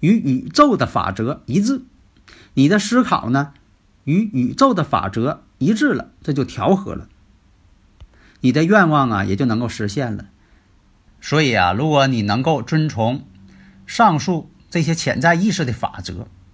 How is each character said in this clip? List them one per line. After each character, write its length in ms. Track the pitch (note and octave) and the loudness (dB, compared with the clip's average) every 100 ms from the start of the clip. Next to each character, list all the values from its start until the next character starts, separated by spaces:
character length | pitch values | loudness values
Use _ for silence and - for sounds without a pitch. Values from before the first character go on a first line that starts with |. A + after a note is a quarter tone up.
与 120 | D#3 | 2
宇 360 | A3+ C#3+ B2+ - | 2 2 -2 0
宙 300 | G#3+ D4 F3+ | 4 4 4
的 80 | B2+ | 0
法 260 | - F2+ | -2 -2
则 300 | G2 A2+ D#3 | -4 -4 -6
一 160 | - D3+ | -4 -2
致， 220 | G#3+ C4+ - _ _ _ - - - | 0 -2 -8 _ _ _ -20 -20 -8
你 140 | - C#3+ | 2 2
的 100 | G#3 | 2
思 260 | G#3 B3 | 0 0
考 240 | A#3+ - A2+ | 0 0 0
呢， 240 | C3+ C#3+ - _ _ _ _ | -2 -2 -8 _ _ _ _
与 180 | - F3 A3 | -2 0 0
宇 220 | C3 B2 | -2 -2
宙 180 | - C4+ | 2 2
的 100 | F#3+ | 2
法 280 | D3+ G2+ F#2+ | -2 -2 -2
则 320 | A2 B2+ - _ - | -2 -4 -4 _ -4
一 160 | C#3 | -2
致 180 | A3 D4 | 0 0
了， 180 | D3 - _ | -2 -6 _
这 100 | - | -6
就 100 | C#3 | -4
调 320 | B2+ - G#2+ | -4 -2 0
和 200 | F#3+ G3 | 0 -2
了， 120 | - - _ _ _ _ _ _ _ _ - - _ - _ | -12 -14 _ _ _ _ _ _ _ _ -20 -20 _ -20 _
你 100 | B2+ | 0
的 140 | D3 | 2
愿 240 | E3 G#3+ E3+ | 4 4 4
望 220 | D3 C3 | 2 0
啊， 140 | G2+ G2 | 0 -2
也 100 | G2 | -2
就 80 | |
能 160 | C3 A2 | 0 -2
够 80 | A#2+ | -4
实 200 | - G#2 | -6 -6
现 280 | G2+ B2 G#2 | -4 -6 -6
了。 80 | G#2 _ _ _ _ _ _ _ _ _ | -12 _ _ _ _ _ _ _ _ _
所 220 | - D3 | -4 0
以 100 | D3 | 2
啊， 220 | A2 F2+ | 2 2
如 160 | G2 D#3 | 2 2
果 160 | D3 C3+ | 2 2
你 160 | A#2 | 2
能 200 | G2+ A2 | 0 0
够 200 | C3+ C#3+ | 0 -2
遵 260 | A2 D#3+ D#3 | 0 -2 0
从 380 | G#2 A2+ B2+ - - - - - - - | -2 -2 -2 -8 -20 -20 -20 -20 -20 -8
上 320 | - A3 D#3 | 2 4 2
述 320 | - E3+ - - _ | 0 -4 -6 -18 _
这 120 | E3+ | -2
些 120 | D3+ | 0
潜 260 | E3 - - | -2 -2 0
在 140 | E3 | 2
意 160 | E3+ G#3 | 2 2
识 160 | F3 C3 | 0 -4
的 60 | |
法 260 | A2 - - | -4 -8 -10
则， 260 | F#2 F2+ A2+ - - | -12 -12 -14 -18 -20